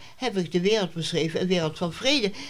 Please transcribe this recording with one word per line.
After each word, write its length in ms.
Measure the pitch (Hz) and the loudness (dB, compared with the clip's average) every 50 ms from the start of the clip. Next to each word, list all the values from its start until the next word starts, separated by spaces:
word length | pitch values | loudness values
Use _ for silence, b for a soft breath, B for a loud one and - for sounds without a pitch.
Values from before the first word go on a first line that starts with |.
| B B B | B B B
heb 220 | - 262 247 196 190 | -6 -4 -2 0 0
ik 140 | 180 - | -2 0
de 100 | - 175 | 0 2
wereld 320 | 175 196 220 220 196 170 - | 4 4 4 4 2 0 -2
beschreven, 480 | 165 160 - 170 160 147 165 156 - | -4 -4 -2 0 0 0 0 0 -2
een 60 | - 180 | 0 2
wereld 300 | 185 175 160 156 - - | 2 2 2 0 -2 -2
van 160 | 185 170 160 | -4 -4 -4
vrede. 380 | - 220 262 294 285 214 196 202 B B | -2 0 2 2 4 2 0 -2 B B